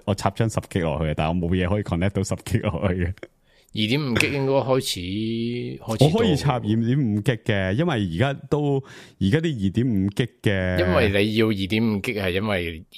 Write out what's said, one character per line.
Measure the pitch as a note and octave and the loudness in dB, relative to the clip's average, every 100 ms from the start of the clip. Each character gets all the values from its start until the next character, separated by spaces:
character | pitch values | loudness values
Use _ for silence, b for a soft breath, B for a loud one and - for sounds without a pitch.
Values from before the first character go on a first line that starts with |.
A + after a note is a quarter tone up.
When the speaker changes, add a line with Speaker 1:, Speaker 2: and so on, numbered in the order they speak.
| - | -2
Speaker 1:
我 | F#2+ | -2
插 | G2 | 0
張 | - A2+ | 0 -2
十 | - - | -2 -4
G | G2+ | -2
落 | E2 D2+ D#2 | -2 -2 -2
去， | D2 | 0
但 | D#2+ | 0
係 | |
我 | F2 E2+ | 0 0
冇 | F#2 | 0
嘢 | F2 | 0
可 | G#2 | -2
以 | |
connect | - E2+ F#2+ | -2 -2 0
到 | G2 | 0
十 | F#2+ F#2 - | -2 -4 -2
G | - | -2
落 | G2+ F2 G2 | 0 0 0
去 | F2+ E2+ | 0 -2
嘅。 | - - _ b b b | -4 -14 _ b b b
Speaker 2:
二 | G#2+ G#2+ | -2 0
點 | C#3+ | 0
五 | C#3 G#3 | 0 0
G | D3+ | 0
應 | C#3 C3+ | 0 2
該 | |
開 | C#3 A#2+ C3 | 2 2 0
始， | - F#2 F2 G#2 A2 A#2 A#2 A#2+ B2 C3 | 0 -4 -4 -4 -4 -4 -4 -4 -8 -8
開 | - | -4
始 | A2 | 4
多。 | D3 | 4
Speaker 1:
我 | G#3+ | 6
可 | A3+ | 2
以 | C#3 | 2
插 | C#3+ B2 | 0 0
二 | |
點 | G#2+ A2 | 0 0
五 | A2+ C#3+ A#2+ G#2 | 2 0 0 0
G | G2+ | 0
嘅， | A#2 - G2+ F#2+ | -2 0 0 0
因 | G#2+ E3+ | 0 0
為 | A#2+ G2 E2 | -2 -2 0
而 | |
家 | C#3 C#3 C3+ | -2 -2 -4
都， | D3+ D3 C3+ B B B B | -2 0 -2 B B B B
而 | G2 | 0
家 | D#3 | 2
啲 | E3 B2 F#2+ | 0 0 0
二 | |
點 | A2 B2+ | 0 0
五 | G2 G2 | 2 0
G | - B2 _ | -2 -4 _
嘅 | A2 G2 F#2 F2+ | -2 0 0 0
Speaker 2:
因 | F2+ - | 2 2
為 | G#2+ G2 A2 | 4 2 2
你 | A2 | 2
要 | A2 | 2
二 | G2+ F#2+ | 2 0
點 | A2 A2+ | 0 2
五 | G#2 | 0
G | B2+ G#2 | -2 -2
係 | F#2+ | -2
因 | F2+ G#2+ | -2 -2
為 | F#2+ E2+ E2 - | -2 -4 -8 -14